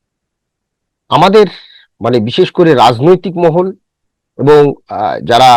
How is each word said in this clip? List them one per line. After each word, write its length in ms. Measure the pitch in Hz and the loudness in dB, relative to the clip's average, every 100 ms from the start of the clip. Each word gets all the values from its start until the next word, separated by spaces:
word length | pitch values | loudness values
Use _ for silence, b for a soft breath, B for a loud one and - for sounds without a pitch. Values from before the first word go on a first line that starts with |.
| _ _ _ _ _ _ _ _ _ _ - | _ _ _ _ _ _ _ _ _ _ -6
আমাদের 360 | 131 185 214 202 B B B B - | -2 2 2 0 B B B B -8
মানে 160 | 117 123 | -4 -4
বিশেষ 320 | 107 147 175 | -4 -4 -4
করে 200 | - 165 127 | 0 0 2
রাজনৈতিক 580 | 113 117 151 185 196 170 | 2 0 0 0 -2 -4
মহল 300 | 170 165 190 - _ _ _ _ _ - | -2 -2 -6 -10 _ _ _ _ _ -6
এবং, 220 | 135 151 143 - - | 2 2 2 -2 -12
আহ, 260 | 98 87 58 | -8 -8 -8
যারা 260 | - 120 131 | -2 2 4